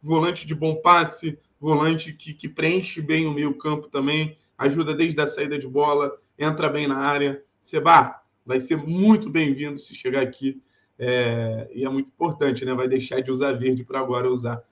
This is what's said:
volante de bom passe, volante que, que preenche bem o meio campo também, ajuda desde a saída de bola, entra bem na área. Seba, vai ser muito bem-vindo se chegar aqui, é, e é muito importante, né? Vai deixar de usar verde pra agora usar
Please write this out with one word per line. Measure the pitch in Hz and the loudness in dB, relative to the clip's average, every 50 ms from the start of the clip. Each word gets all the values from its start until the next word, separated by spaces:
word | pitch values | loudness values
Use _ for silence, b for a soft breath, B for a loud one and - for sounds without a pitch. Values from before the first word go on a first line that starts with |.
volante | - 147 160 160 165 180 175 - - 156 | -2 2 2 2 2 2 0 -4 -6 -6
de | 156 | -6
bom | - 156 160 156 156 | -2 0 -2 -2 2
passe, | - 175 175 175 160 - - - - 160 143 - _ _ _ _ | 6 6 6 6 6 2 -4 -6 -8 -8 -8 -8 _ _ _ _
volante | 143 156 156 147 151 156 160 156 - 160 147 | -2 0 2 4 4 2 2 0 -2 -8 -14
que, | - - 160 151 | -16 -14 -16 -16
que | - - 151 | -12 -12 -14
preenche | - - 160 160 175 185 185 - - 170 | -6 -2 0 2 2 0 -2 -4 -8 -8
bem | 156 143 160 160 160 156 | -4 -2 0 0 0 0
o | 147 | -2
meio | 143 147 147 143 | -2 -2 -2 -4
campo | 147 - 156 151 147 151 - | -4 -4 -4 -4 -4 -6 -6
também, | _ 143 135 139 151 156 156 156 - _ _ _ _ _ | _ -2 0 0 0 0 -2 -2 -6 _ _ _ _ _
ajuda | - 139 143 160 160 147 151 | 0 0 2 2 -2 -2 0
desde | - - 165 156 147 | 0 0 0 0 0
a | 151 139 | -2 -2
saída | - - 151 143 147 143 | -2 -4 -6 -4 -4 -6
de | 127 131 | -8 -4
bola, | 127 143 147 147 147 147 143 139 139 - _ _ _ - | -2 0 2 2 2 0 0 -2 -4 -10 _ _ _ -4
entra | 147 151 151 156 160 151 | -4 -4 -2 0 -2 -2
bem | 139 147 147 139 | 0 0 -2 -2
na | 139 135 | -2 0
área. | 139 143 143 143 147 143 139 139 - _ _ _ | 0 0 0 0 0 0 -2 -4 -10 _ _ _
Seba, | _ - - 156 139 165 165 156 143 - - - _ _ _ _ _ | _ -4 -4 0 4 8 8 8 8 6 -2 -14 _ _ _ _ _
vai | - 127 131 | -2 -2 -2
ser | 127 - 165 151 | 0 0 -2 -2
muito | 147 156 170 180 196 214 220 208 214 - | -2 -2 0 4 6 8 6 6 6 0
bem-vindo | - 165 156 143 135 131 147 147 143 139 | 0 0 2 2 0 -2 -4 -8 -8 -10
se | - - - | -14 -16 -18
chegar | - - 127 127 139 | -8 -6 -2 0 0
aqui, | 131 - - - 135 135 135 - _ _ _ _ _ _ _ _ | -2 -2 -4 -4 -6 -6 -6 -6 _ _ _ _ _ _ _ _
é, | 123 123 123 123 123 117 117 117 117 113 110 110 110 - - | -4 -2 0 0 0 0 0 -2 -2 -4 -4 -6 -8 -10 -8
e | 120 131 | -6 -4
é | 131 | -2
muito | 135 139 135 - | -2 -2 -4 -6
importante, | _ _ - 147 147 - 147 135 123 - 135 | _ _ -2 -2 0 0 0 0 0 0 -2
né? | 127 131 | -4 -2
Vai | 123 127 127 | -2 0 0
deixar | 135 131 123 - 143 131 | 0 0 -2 -2 -4 -4
de | 131 127 | -2 -2
usar | 131 127 139 139 | -2 0 0 0
verde | 127 120 123 131 131 123 123 | 0 0 0 0 0 0 -2
pra | - 127 135 | -6 -4 -4
agora | 131 127 127 127 127 127 | -2 -2 -2 0 0 0
usar | 127 127 120 117 117 117 - _ | 0 0 -2 -6 -6 -8 -10 _